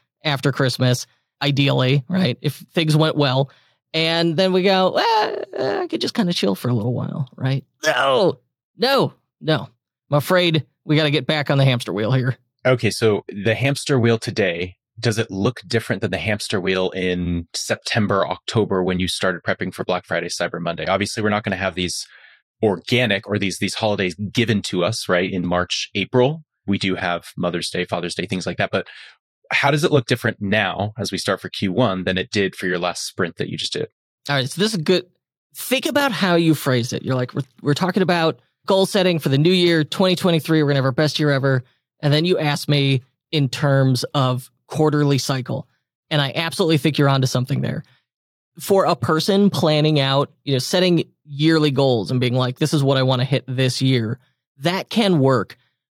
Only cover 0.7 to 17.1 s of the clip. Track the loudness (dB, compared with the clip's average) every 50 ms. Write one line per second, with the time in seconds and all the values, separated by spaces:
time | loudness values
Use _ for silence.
0.7 | 0 2 2 2 2 0 -2 _ _ _ _ _ _ -4 -2 0 2 2 2 2
1.7 | 2 2 2 2 2 0 0 -2 -2 0 0 0 -2 -2 -6 -6 -6 -8 -14 _
2.7 | -2 -2 0 2 2 4 2 2 2 2 0 2 2 0 -2 -2 _ _ _ _
3.7 | _ _ _ _ -4 -2 0 0 0 2 0 0 2 2 0 2 2 2 2 2
4.7 | 2 4 2 2 2 0 0 2 2 0 0 -2 -4 -8 -10 -10 -6 -6 -4 -4
5.7 | -2 -4 -4 -4 -6 -4 -4 -4 -2 0 0 0 0 0 0 -2 -2 -2 -2 -2
6.7 | -2 0 0 -2 -2 -4 -4 -6 -6 -6 -8 -8 -8 -6 -4 -2 -2 -2 -6 _
7.7 | _ -4 -2 0 0 2 2 2 2 4 2 2 0 -2 _ _ _ _ _ _
8.7 | _ -4 -2 0 2 2 0 0 -2 _ _ _ _ _ -2 -2 -2 -2 -2 -8
9.7 | _ _ _ _ _ _ _ -2 -2 0 0 2 2 2 2 2 2 0 -2 _
10.7 | _ _ -2 0 0 2 2 2 0 0 0 0 -2 -2 0 0 2 4 4 4
11.7 | 4 2 -2 -4 -4 -2 -2 0 0 0 0 -2 -4 -6 _ _ _ _ 0 0
12.7 | 0 2 0 -2 -2 2 2 2 2 0 -2 -8 -10 -4 -2 -2 0 0 0 -2
13.7 | -2 -2 -2 0 0 2 4 2 2 0 -2 -6 -2 0 0 0 0 -4 -6 -8
14.7 | -10 _ _ _ _ -4 -2 -2 0 0 -2 -4 -2 -2 -2 -2 -2 -4 -8 -4
15.7 | -4 -4 -2 -2 -6 -4 -4 -4 -4 -4 -2 -4 -4 -4 -4 -6 -4 -4 -2 0
16.7 | 0 0 0 -2 -2 -2 -2 -2